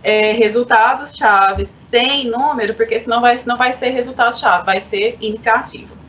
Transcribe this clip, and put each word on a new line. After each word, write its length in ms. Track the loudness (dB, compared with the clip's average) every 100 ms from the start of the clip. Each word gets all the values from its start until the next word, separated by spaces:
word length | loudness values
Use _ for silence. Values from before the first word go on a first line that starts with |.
é, 300 | 2 2 2
resultados-chave 1300 | 2 2 2 2 4 4 0 -6 -2 2 4 2 0 -8
sem 600 | -10 -2 0 0 -2 -4
número, 460 | -2 -2 -2 -4
porque 240 | -2 -2 -2
senão 220 | -2 0
vai, 180 | 2 0 -2
não 100 | -2
vai 160 | -2
ser 180 | 0 -4
resultado-chave, 760 | -2 -6 0 0 2 0 0 0
vai 140 | -2
ser 360 | -2 -2 -2 -4
iniciativa. 760 | -8 -4 0 -2 -2 -16 -20 -20